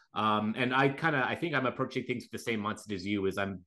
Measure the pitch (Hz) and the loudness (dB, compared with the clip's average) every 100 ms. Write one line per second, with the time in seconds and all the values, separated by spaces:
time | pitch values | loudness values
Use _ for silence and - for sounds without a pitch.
0 | _ - 107 107 107 113 123 131 139 143 | _ 0 2 4 2 0 2 4 4 2
1 | 160 143 117 113 170 143 123 117 127 131 | 0 2 0 0 0 0 0 0 -2 -2
2 | - 120 - 110 117 110 104 101 104 98 | -4 -4 -6 -8 -2 -2 -2 -4 -4 -4
3 | 98 104 95 98 98 92 | 0 0 2 0 -2 -4